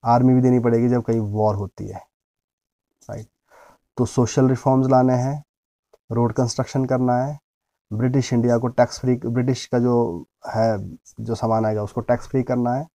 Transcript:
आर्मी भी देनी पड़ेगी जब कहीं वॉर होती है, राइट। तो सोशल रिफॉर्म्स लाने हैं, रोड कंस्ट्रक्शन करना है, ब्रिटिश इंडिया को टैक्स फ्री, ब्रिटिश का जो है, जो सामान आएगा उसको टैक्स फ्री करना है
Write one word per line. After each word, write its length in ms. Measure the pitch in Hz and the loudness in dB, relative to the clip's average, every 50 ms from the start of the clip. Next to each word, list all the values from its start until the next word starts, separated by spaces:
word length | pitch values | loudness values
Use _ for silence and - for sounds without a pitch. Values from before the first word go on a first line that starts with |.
| - | 2
आर्मी 280 | 120 120 123 127 127 127 | 2 4 4 6 6 6
भी 80 | 127 | 6
देनी 180 | 127 127 127 123 | 6 4 4 4
पड़ेगी 300 | 117 123 117 113 120 123 | 4 2 2 4 2 2
जब 140 | 127 123 113 | 2 0 0
कहीं 160 | - 113 113 | 0 -2 0
वॉर 360 | 110 104 104 107 107 107 101 | 0 -2 0 0 0 0 0
होती 320 | 98 101 92 _ - - | -2 -6 -8 _ -12 -12
है, 140 | - - - - _ _ _ _ _ _ _ _ _ _ _ _ _ _ _ _ _ _ _ _ - | -12 -12 -14 -16 _ _ _ _ _ _ _ _ _ _ _ _ _ _ _ _ _ _ _ _ -14
राइट। 180 | 107 110 110 _ _ _ _ _ _ - - - _ _ _ _ _ | -14 -14 -14 _ _ _ _ _ _ -20 -20 -20 _ _ _ _ _
तो 80 | - 123 | -4 -4
सोशल 440 | 120 - - 123 110 - - 131 127 | -2 0 0 0 0 2 2 2 2
रिफॉर्म्स 380 | 131 120 - 139 131 131 131 | 2 0 0 0 2 2 2
लाने 260 | 131 135 127 131 127 127 | 4 4 4 4 4 2
हैं, 300 | 123 123 135 143 147 147 _ _ _ _ _ _ _ _ _ _ _ _ _ | 0 0 -4 -6 -8 -10 _ _ _ _ _ _ _ _ _ _ _ _ _
रोड 220 | 117 117 120 117 113 | -2 0 0 0 0
कंस्ट्रक्शन 520 | - 127 117 - - 127 - - 135 131 | 0 -2 -2 -2 -4 -6 -4 -2 -4 -2
करना 380 | 127 131 127 127 123 123 123 131 | 0 0 0 0 0 0 0 -2
है, 160 | 139 147 143 _ _ _ _ _ _ _ _ _ _ 107 | -4 -6 -12 _ _ _ _ _ _ _ _ _ _ -6
ब्रिटिश 400 | 107 127 127 127 139 123 - 131 | -2 -2 0 2 0 0 2 0
इंडिया 240 | 120 117 123 120 | 0 2 2 2
को 100 | 117 117 | 2 0
टैक्स 320 | 120 120 - 123 - - - | -2 2 2 0 0 0 -6
फ्री, 160 | - 127 127 | -2 -2 -2
ब्रिटिश 500 | 127 - 117 117 127 123 131 127 - - | 0 -2 -4 -2 -2 0 0 -2 -4 -4
का 140 | - - 123 | -4 -2 0
जो 460 | 120 123 120 120 117 110 85 85 - _ _ _ - | 2 2 2 2 0 0 -4 -8 -12 _ _ _ -14
है, 500 | - - 110 113 113 110 98 101 95 - - _ - _ - | -8 -2 0 0 0 0 -2 -6 -12 -16 -18 _ -20 _ -12
जो 160 | 113 113 117 | -8 -8 -6
सामान 300 | - - 113 110 113 113 | -4 -2 -2 -2 0 0
आएगा 180 | 110 110 107 104 | -2 -2 -4 -6
उसको 180 | 101 - - | -6 -6 -8
टैक्स 260 | 117 - - - - | -2 -2 -2 -2 -2
फ्री 160 | - - 135 123 | -4 -4 -4 -2
करना 300 | 123 127 123 120 120 123 | -2 -2 -2 -2 -2 -2
है 140 | 135 160 - _ | -4 -6 -10 _